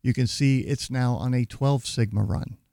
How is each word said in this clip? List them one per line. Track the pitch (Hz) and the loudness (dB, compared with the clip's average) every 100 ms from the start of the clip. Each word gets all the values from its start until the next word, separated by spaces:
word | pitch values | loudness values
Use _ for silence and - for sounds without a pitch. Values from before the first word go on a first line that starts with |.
you | 123 | -2
can | 127 123 | 2 0
see | - 139 131 | 2 2 2
it's | - 139 - | 0 -4 -4
now | 127 123 117 | -2 0 0
on | 127 | 0
a | 127 | 0
twelve | 117 - 135 139 - | -2 0 0 0 -2
sigma | - 107 104 | -2 0 0
run. | 104 92 - - _ | 0 -2 -4 -12 _